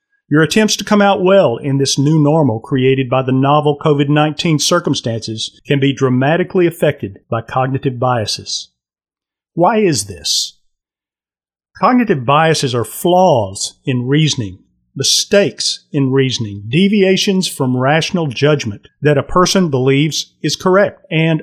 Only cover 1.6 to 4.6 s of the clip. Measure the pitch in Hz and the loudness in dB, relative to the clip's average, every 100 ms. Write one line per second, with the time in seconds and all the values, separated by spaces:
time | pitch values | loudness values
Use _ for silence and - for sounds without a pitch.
1.6 | 143 135 135 - 139 160 143 156 143 110 | -2 -2 -2 0 2 2 2 2 0 -2
2.6 | - 135 127 135 127 131 127 131 139 147 | -4 0 2 0 0 -2 0 0 2 2
3.6 | 147 143 160 143 143 151 156 143 175 151 | 2 0 0 0 2 2 0 -2 -2 0